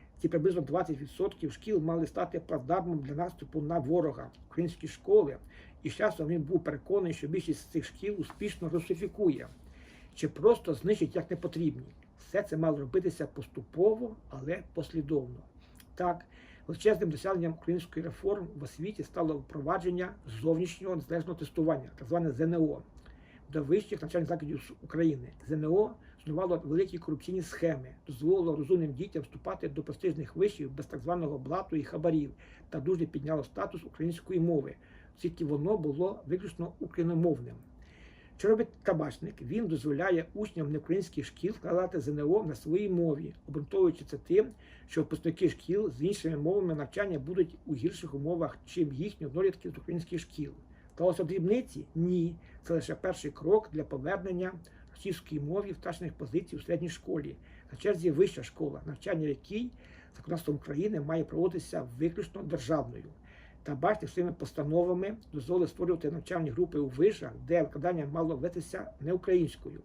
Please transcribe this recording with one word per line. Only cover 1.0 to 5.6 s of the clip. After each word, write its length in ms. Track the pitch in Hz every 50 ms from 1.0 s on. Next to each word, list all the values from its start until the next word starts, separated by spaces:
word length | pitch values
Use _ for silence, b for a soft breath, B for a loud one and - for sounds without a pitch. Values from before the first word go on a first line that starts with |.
відсотків 520 | 147 131 - - 190 202 - - 160 143
шкіл 280 | - - - 220 214 170
мали 260 | 151 165 165 165 160
стати 340 | 143 - 156 175 170 - 165
плацдармом 580 | - - 165 143 123 135 170 190 170 175 165 151
для 160 | 135 135 143
наступу 480 | 151 175 180 - - 139 - - 156
на 160 | 147 147 170 170
ворога, 520 | 123 135 165 180 160 147 - - - - - - - -
українські 380 | - 160 175 170 - - - 151
школи, 480 | - - - - 202 214 175 143 127 - - B B B